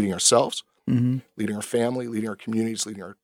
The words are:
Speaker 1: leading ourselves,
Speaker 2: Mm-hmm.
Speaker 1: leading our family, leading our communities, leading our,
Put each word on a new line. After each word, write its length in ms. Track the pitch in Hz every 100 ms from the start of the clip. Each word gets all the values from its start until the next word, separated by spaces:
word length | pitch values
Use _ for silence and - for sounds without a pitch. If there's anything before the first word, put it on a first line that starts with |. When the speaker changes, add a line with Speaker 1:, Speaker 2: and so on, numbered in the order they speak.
Speaker 1:
leading 120 | 101
ourselves, 500 | 90 - 117 147 - - _ -
Speaker 2:
Mm-hmm. 280 | 127 123 127 - -
Speaker 1:
leading 180 | 107 104
our 60 |
family, 440 | - 120 117 127 120
leading 220 | 110 107
our 60 | 101
communities, 500 | - 110 113 110 110
leading 160 | 101
our, 140 | 90 101